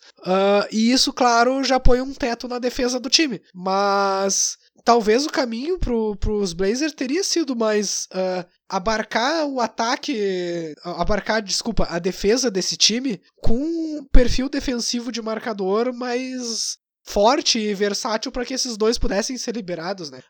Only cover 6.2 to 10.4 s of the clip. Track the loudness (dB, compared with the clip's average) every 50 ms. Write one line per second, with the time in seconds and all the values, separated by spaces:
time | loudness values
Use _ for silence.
6.2 | -2 -2 -2 -2 -2 -4 -4 -2 -2 -2 0 -2 -2 -4 -4 -4 -4 -2 -2 -2
7.2 | -2 -2 -2 -2 -2 -2 -2 -2 0 0 0 0 -2 -2 -4 -6 -8 -6 -6 -4
8.2 | -4 -2 -4 -6 -8 -10 _ _ _ -8 -6 -4 -2 -2 -2 -2 -4 -4 -2 -2
9.2 | 0 0 0 0 -2 -2 -2 -2 -4 -2 -2 -4 -2 -2 -2 -4 -4 -4 -4 -2
10.2 | -2 -2 -2 -2